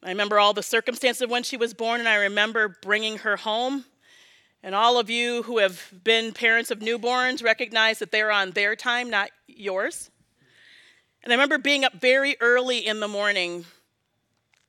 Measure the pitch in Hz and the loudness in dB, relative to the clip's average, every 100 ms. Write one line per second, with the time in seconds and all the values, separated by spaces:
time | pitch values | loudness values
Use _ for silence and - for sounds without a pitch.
0 | 185 190 208 208 208 208 - 226 254 240 | -8 -4 0 4 4 2 -2 -2 -2 0
1 | 254 240 247 240 240 254 226 220 226 233 | 0 0 -2 -4 -4 -4 -4 -4 -4 -2
2 | 233 208 202 208 214 226 214 175 190 208 | 2 2 2 0 0 0 -2 -4 -2 -2
3 | 220 214 220 196 220 220 254 277 - _ | -2 -4 -4 -4 -2 -2 -2 -4 -10 _
4 | _ - _ _ _ _ 196 196 233 247 | _ -20 _ _ _ _ -6 2 4 4
5 | 220 240 240 240 220 233 196 175 - 185 | 0 -2 -2 -2 -2 2 0 0 -18 -6
6 | 220 226 226 - 226 226 226 214 214 233 | 2 2 0 0 2 2 0 -6 -4 -4
7 | 233 254 254 277 233 220 240 226 220 220 | -2 0 0 0 0 0 0 0 2 0
8 | 196 214 214 208 190 190 202 220 247 240 | -2 0 2 2 0 0 -2 -2 -2 -2
9 | 247 208 202 - _ - 202 190 254 - | 0 -2 -2 -8 _ -10 -4 -2 -4 -6
10 | - _ _ _ _ _ - - _ _ | -16 _ _ _ _ _ -20 -20 _ _
11 | _ _ - 240 285 302 277 285 262 180 | _ _ 0 2 2 2 2 2 0 2
12 | 254 262 277 269 233 247 254 247 214 214 | 2 4 2 2 2 4 2 -2 -2 -4
13 | 208 202 208 196 175 175 170 _ _ _ | -4 -2 0 0 -2 -6 -12 _ _ _
14 | _ _ _ _ _ _ | _ _ _ _ _ _